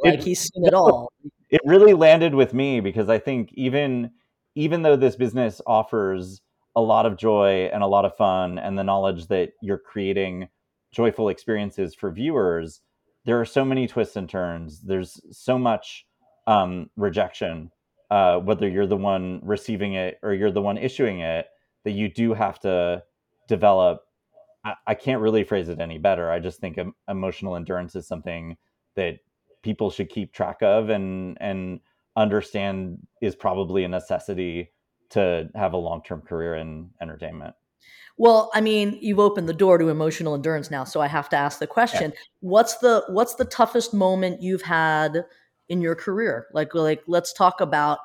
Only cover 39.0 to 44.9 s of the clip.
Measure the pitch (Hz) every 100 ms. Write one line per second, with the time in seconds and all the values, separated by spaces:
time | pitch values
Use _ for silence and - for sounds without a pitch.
39 | 214 202 202 202 165 160 190 170 160 156
40 | 156 156 160 147 151 156 143 139 127 156
41 | 147 156 - 143 143 - 151 - 233 -
42 | 156 - - _ 185 208 233 - 240 220
43 | 185 190 240 - - - 226 240 226 202
44 | 185 190 185 180 180 185 170 165 160